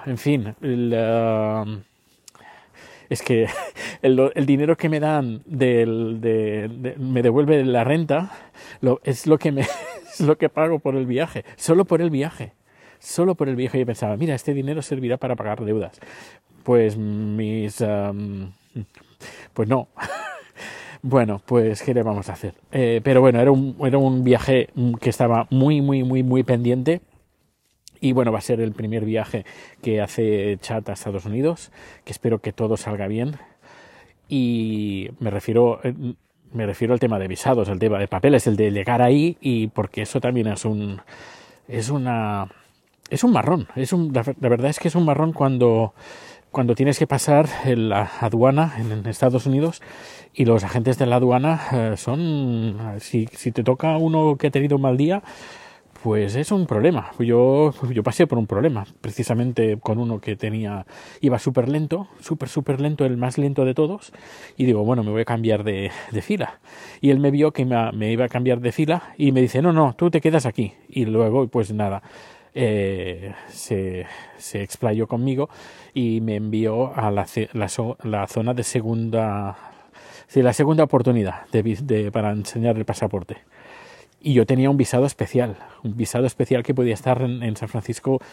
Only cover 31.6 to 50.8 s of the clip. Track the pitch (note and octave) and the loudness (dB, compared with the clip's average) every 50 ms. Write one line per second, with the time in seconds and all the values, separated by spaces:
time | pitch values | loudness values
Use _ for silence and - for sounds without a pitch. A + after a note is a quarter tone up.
31.6 | - - _ - - - - - _ - A2 - - A#2+ A2+ G#2 - G#2+ - - | -10 -20 _ -20 -20 -20 -20 -20 _ -16 -14 -6 -2 -2 -2 -2 -4 -6 -6 -4
32.6 | A#2 G#2+ A2+ G#2 - A2 G#2 G2+ G2+ G2 G#2+ A2 A#2+ C#3+ D3 C#3 - - _ _ | -2 -2 -2 -2 -4 -6 -6 -6 -4 -4 -4 -4 -4 -6 -6 -10 -14 -20 _ _
33.6 | _ - - - - - - - - _ _ _ _ - E3+ C3+ B2+ A#2+ A#2+ A#2 | _ -20 -20 -20 -20 -20 -20 -20 -20 _ _ _ _ -6 -2 -2 0 0 0 -2
34.6 | A2+ A2 A2 G#2+ G#2 G#2 G2 F#2+ F#2+ - - - B2 A2 G2 G2+ - - A2 A#2 | -2 -2 -4 -4 -4 -4 -4 -6 -8 -10 -10 -6 -4 -4 -4 -4 -2 0 4 4
35.6 | B2 A#2+ A2+ - - B2+ B2 D#3 C#3+ A#2+ A#2+ _ _ _ _ _ _ _ - A#2 | 4 4 4 0 -4 -6 -6 -6 -8 -10 -10 _ _ _ _ _ _ _ -8 -6
36.6 | A2 G2+ G2 - A#2+ A2+ B2+ A#2 C3 A#2+ A2 G2 F#2+ F#2 F#2+ - - - C3 A#2 | -4 -4 -2 -2 0 0 2 2 2 0 0 -2 -4 -6 -8 -4 0 0 2 2
37.6 | G2+ F#2+ G2+ F2+ A2 A2 G#2 G2 G2+ - - F#2 - C#3 D3 A#2+ - A#2+ G#2+ G2+ | 2 -2 -2 0 0 0 0 0 -2 -2 -2 2 4 4 4 4 4 2 2 2
38.6 | G#2+ G#2 G2+ G2+ F#2+ A#2+ A#2+ A#2+ B2 B2 C3+ D3 D3+ E3+ E3+ _ - C#3 B2 A2+ | 2 2 2 0 -2 0 2 4 4 6 6 4 4 2 -2 _ -2 -2 0 0
39.6 | A2 G#2+ - - G#2 - - - G#2+ - - C3+ A#2+ B2 B2+ B2 A2 A2 G2+ - | -2 -2 -4 -4 -6 -4 -4 -8 -8 -4 -4 -2 -2 0 0 0 0 -2 -2 -4
40.6 | - A2+ G#2+ G#2 G#2 G#2 G2 G2 - - - - - - - - - - - _ | -4 -4 -4 -4 -4 -6 -8 -10 -14 -18 -20 -20 -20 -20 -20 -20 -20 -20 -20 _
41.6 | _ - A#2 A#2 G#2+ A#2+ C#3+ C#3+ B2+ B2+ A#2 A#2 A2 G#2 G#2 G2+ F#2+ F#2 - _ | _ -10 -8 -6 -4 -4 -4 -2 -2 -2 -2 -2 -2 -2 -2 -4 -4 -6 -10 _
42.6 | _ _ _ _ _ _ _ _ _ - - C3 - B3 A3 C3+ - - F3+ E3+ | _ _ _ _ _ _ _ _ _ -6 -4 0 2 4 4 4 4 2 0 0
43.6 | A2 - - B2+ C3+ - F3+ F3 E3 D#3 C3 B2+ A2 C#3 B2+ - - B2 A#2+ A#2 | -2 -4 -6 -6 -4 -2 0 0 0 2 0 0 0 -2 -4 -2 2 2 2 4
44.6 | B2 C#3 D3+ - - F3 D#3 F3 E3+ D3+ C#3 C#3 D#3 D#3+ D3+ - C#3+ C3+ C3 B2 | 2 0 -2 0 -4 -2 0 2 2 2 2 2 2 -2 0 0 0 2 2 4
45.6 | B2 A#2+ A2+ A2+ A2+ G#2 - - - - - - - - - - _ _ - C3+ | 4 4 4 4 2 0 -4 -10 -20 -20 -20 -20 -20 -20 -20 -20 _ _ -4 -2
46.6 | B2+ A#2 A#2 - C3 C#3+ C#3 - D#3+ - C#3+ C3 - - D3 D3 D3 C3 - - | 0 0 2 2 2 2 2 2 0 0 0 -2 2 4 4 4 4 2 0 -4
47.6 | - C3+ B2 A#2 A2 A2 G2 G2+ G#2 - - - A#2+ A2 A2+ A#2 B2 C3 C3+ D3 | 0 0 0 2 2 2 2 0 0 -2 -4 -4 -4 -2 2 4 4 4 4 4
48.6 | D#3+ D#3+ C3+ A2+ A2+ A2 G#2+ G#2+ G2 A2+ G#2 - - B2+ B2 B2+ - C#3 C3 C#3 | 2 0 -2 -4 -6 -4 -4 -6 -6 -6 -4 0 2 2 2 2 0 0 0 2
49.6 | D3+ E3 E3+ - - - - - - - - - - - _ - C3+ A2+ A2+ A2 | 0 0 -2 -6 -14 -20 -20 -20 -20 -20 -20 -20 -20 -14 _ 0 4 4 4 4
50.6 | G2 F#2+ - B2 | 2 0 -2 -2